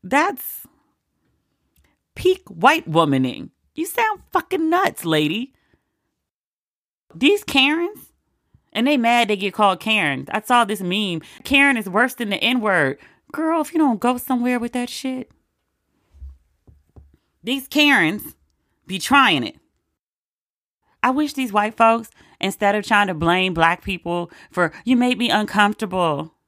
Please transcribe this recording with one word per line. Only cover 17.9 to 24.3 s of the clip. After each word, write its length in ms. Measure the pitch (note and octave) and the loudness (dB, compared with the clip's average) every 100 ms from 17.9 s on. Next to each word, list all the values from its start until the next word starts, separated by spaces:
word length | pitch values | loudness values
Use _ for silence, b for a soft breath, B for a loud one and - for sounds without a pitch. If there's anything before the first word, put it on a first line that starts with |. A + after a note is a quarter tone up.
| A#3 D#3+ G#3 D3 - _ _ _ _ - | 4 2 -2 -12 -20 _ _ _ _ -12
be 120 | F#3+ | -10
trying 460 | - C#4 B3 D3+ | 2 4 4 2
it. 120 | A2 - _ _ _ _ _ _ _ _ _ _ _ _ _ _ | -2 -12 _ _ _ _ _ _ _ _ _ _ _ _ _ _
I 80 | B3 | 0
wish 240 | C4 D4+ | 0 -2
these 180 | C#4 B3+ | -4 -2
white 240 | G3+ G#3+ - | 0 -2 4
folks, 340 | A3+ A#3 A3+ b b b | 4 4 -4 b b b
instead 340 | F#3+ - G3+ | -6 0 0
of 120 | G#3 G3+ | 0 2
trying 200 | G#3 G3+ | 2 2
to 60 | |
blame 380 | D#3+ E3 F3+ F#3 | 0 0 2 0
black 300 | E3 E3 F3+ | 2 2 0
people 460 | - F3+ E3+ F3 E3+ | -6 -8 -6 -6 -6